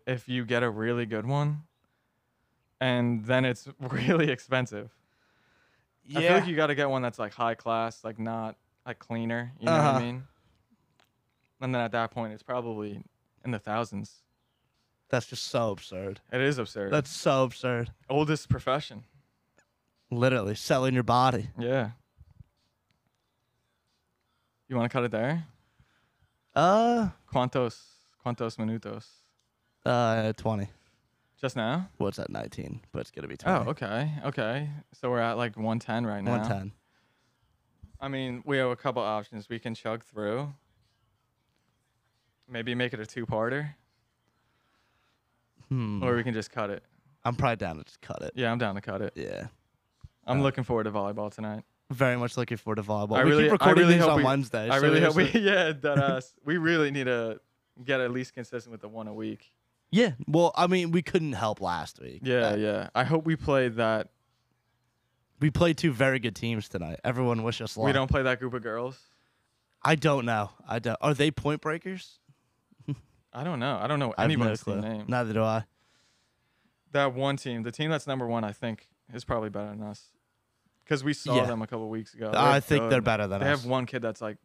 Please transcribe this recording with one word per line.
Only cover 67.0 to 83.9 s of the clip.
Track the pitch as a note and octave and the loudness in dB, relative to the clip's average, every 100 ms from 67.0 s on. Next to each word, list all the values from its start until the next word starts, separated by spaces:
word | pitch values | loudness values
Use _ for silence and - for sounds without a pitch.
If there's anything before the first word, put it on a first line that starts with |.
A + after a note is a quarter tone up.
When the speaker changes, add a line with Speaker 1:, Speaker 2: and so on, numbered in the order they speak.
Speaker 2:
Everyone | - B2 B2 A#2 | -4 0 0 0
wish | A2+ A2+ | -2 -4
us | A2+ - | -8 -2
luck. | C#3 | 2
Speaker 1:
We | |
don't | C#3 C3+ | 2 2
play | C#3+ | 2
that | C3 B2 | 2 0
group | B2+ | -4
of | B2 | -6
girls? | A2+ A2 B2+ C3+ _ _ _ _ _ _ _ _ | -6 -6 -6 -10 _ _ _ _ _ _ _ _
Speaker 2:
I | - | 2
don't | D#3 D#3 C#3 A#2 | 4 4 2 2
know. | A2 G2+ - C#3+ | 0 -2 -6 -6
I | A#2 | -4
don't. | A2+ A2+ | -2 0
Are | D3 | 0
they | C3+ D3 | 4 2
point | - D3 D3+ | 2 -2 -2
breakers? | D#3 E3+ F#3 F#3+ - - _ _ _ _ _ _ - | -4 -6 -6 -12 -12 -20 _ _ _ _ _ _ -8
<laughs> | C#3+ - _ _ | -8 -8 _ _
Speaker 1:
I | A#2+ | -10
don't | D#3+ D3 | -6 -2
know. | B2+ A2+ | -2 -2
I | A2 | 0
don't | D3 | 0
know | B2+ - | 0 2
Speaker 2:
I | |
have | A2+ | 2
no | |
Speaker 1:
anybody's | D3+ A2+ A2 | 4 2 0
team | - G2 | -2 -4
Speaker 2:
clue. | G#2+ | -4
Speaker 1:
name. | G#2+ G#2 | -6 -4
Speaker 2:
Neither | B2 A#2 | -2 0
do | A2 | 2
I. | A2 A2 A2 _ _ _ _ _ _ _ _ _ _ _ _ | 2 0 -4 _ _ _ _ _ _ _ _ _ _ _ _
Speaker 1:
That | C#3+ C#3 | 2 2
one | B2+ C#3 C#3 | 2 -2 -2
team, | C3+ A#2 | -4 -6
the | A2+ | -6
team | - D3+ | -4 -2
that's | D#3 - | -2 -2
number | C3 A#2+ | -4 -2
one, | A#2 | -2
I | G#2+ | -2
think, | G#2 A#2+ G#2+ _ _ _ | -4 -6 -6 _ _ _
is | A#2+ | -14
probably | - A#2 G#2+ | -4 -4 -2
better | G2+ G#2 | -6 -8
than | G#2 | -10
us. | G#2 G#2 - _ _ _ _ _ _ _ - | -12 -14 -18 _ _ _ _ _ _ _ -4
'Cause | C#3+ | -2
we | C#3 | 0
saw | C#3 B2+ B2+ | -4 2 2
Speaker 2:
Yeah. | B2 | 2
Speaker 1:
them | A2+ | 0
a | A2 | -4
couple | A#2 A2 | -6 -6
weeks | A2+ G#2+ | -8 -8
ago. | - A2 | -8 -2
Speaker 2:
I | G#2+ C#3+ | 4 6
Speaker 1:
They're | C#3 | 6
Speaker 2:
think | - D3 A2+ | 4 2 4
they're | B2 | 2
Speaker 1:
good. | |
Speaker 2:
better | A#2 A2 G2+ | 2 0 0
than | G2 | 0
Speaker 1:
They | C3+ | 0
Speaker 2:
us. | C#3+ | 0
Speaker 1:
have | A#2+ | 0
one | C3 | -2
kid | A#2+ | -2